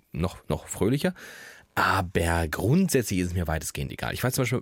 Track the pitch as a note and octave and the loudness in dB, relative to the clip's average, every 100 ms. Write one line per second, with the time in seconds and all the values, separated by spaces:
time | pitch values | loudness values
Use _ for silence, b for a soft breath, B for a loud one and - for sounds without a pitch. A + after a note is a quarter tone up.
0 | _ - E2 - - D2 - - F#2+ C#3+ | _ -4 -4 -4 -6 -6 -4 -2 0 2
1 | F3+ F3+ B B B B B - F2+ F#2+ | 0 -4 B B B B B 0 2 2
2 | F2+ F2 E2+ E2+ E2 - F#2 E3 F#3+ C3+ | 0 0 2 2 0 0 2 4 4 2
3 | A2+ F#2 F2+ F2 D#2+ D#2 - - C2+ - | 2 0 0 0 0 0 -2 -6 -6 -4
4 | A#1+ - B2+ C3+ B2 B2 | -6 -2 -2 0 0 0